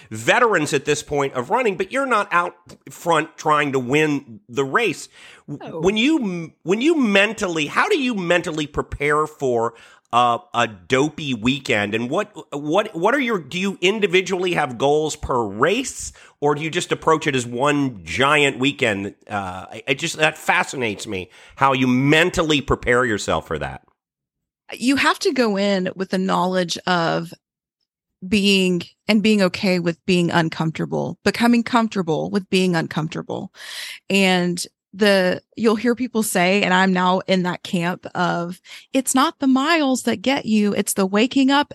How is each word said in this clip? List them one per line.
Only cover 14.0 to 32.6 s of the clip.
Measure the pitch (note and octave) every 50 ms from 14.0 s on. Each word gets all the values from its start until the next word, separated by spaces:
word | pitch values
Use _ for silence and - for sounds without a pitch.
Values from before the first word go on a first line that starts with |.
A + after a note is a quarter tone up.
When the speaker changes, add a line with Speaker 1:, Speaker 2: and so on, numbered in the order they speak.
| G3 F#3 E3 F#3+ F#3 E3+ F#3+ F3+ F3+ F3+ E3+
Speaker 1:
have | D#3+ D3 C3+ B2 G#2+
goals | C3+ C#3+ D3 D#3 D#3 D3 - -
per | - - C#3 A#2+ A#2
race, | G2+ G2 G#2+ B2+ E3 G#3 B3 C4 - - - - - - - - - _ -
or | C#3+ D3 D3+
do | C#3+
you | D#3+ D#3+
just | - F3+ - - D#3+
approach | C3+ - D#3+ D#3+ D#3 - D#3
it | C3+
as | C3 A#2+
one | A#2+ A#2+ A#2+ C3+ D3 D3 C#3+ C#3 C3+ A#2 F#2+ D#2+
giant | D#2+ E2+ G2+ C3+ C#3+ D3+ D3 C#3+ C#3 C3 A2+
weekend? | C3 C#3+ C#3+ - B2+ A2+ G2+ G2 G2 G2+ - _ _ -
Uh, | G#2 G2+ G2 F#2 F2+ F#2 F#2 -
I, | - A2+ - -
I | C#3
just, | C#3+ E3 D#3+ - D#3
that | D#3 D#3 D#3 -
fascinates | - - F3+ F3 F#3 - - C#3+ B2 A2 G2 - - A#2
me, | G2+ F#2 F2 - _ - - - - -
how | C#3 C3+ C3+
you | C3 B2+ B2+
mentally | B2+ B2+ C#3 C#3+ D3+ D#3 E3+ F3+ - F#3 E3 D3+ D#3 C#3
prepare | - - C3+ - - A#2+ B2 A#2+ B2+
yourself | A#2+ G#2+ G2 - - F2+ E2 - -
for | E2 D2+
that. | D2 C2 C2+ B1+ _ _ _ _ _ _ _ _ _ _ _ _ _ _ _ _ _ - -
Speaker 2:
You | - - B3+ C#4+ C4
have | D4 D#4 F#4 -
to | - G4 C#4
go | B3+ A#3+ A3 G3+ F#3+
in | G3+ G3+ G3+ F#3+ F#3 - -
with | - F#3+ -
the | - F#3+
knowledge | F#3+ F#3+ F3+ F3+ F3 F#3 F#3 F#3 F3+ E3 - - - F#3
of | F3+ F3 E3 D#3+ D#3+ E3 E3+ E3+ F3 _ _ _ _ _ _ _ _ _ _ _ _ _ _ _ _ - F#3+ F#3
being | G#3+ G3+ F#3+ G3+ G3 F#3+ F#3 F#3 F3+ E3+ - - _ _ - -
and | G#3+ A3+
being | F#3 A3 G#3+ G#3 F#3+
okay | F3+ - - - F#3+ F#3 F3+
with | E3+ F3 E3+ _ -
being | - F#3 F3+ F3 E3
uncomfortable, | - E3+ D#3+ D#3+ - - D#3+ D#3+ D#3 - E3+ C#3 D#3 D3+ C#3+ - F3 _ -
becoming | G#3 G3 - A3+ A#3+ A#3+ A#3+ A3+
comfortable | - - A#3 A3+ A3 - G3+ F3 E3 D#3 D3 D#3 F#3
with | G3+ G3+ F#3 -
being | G3 F#3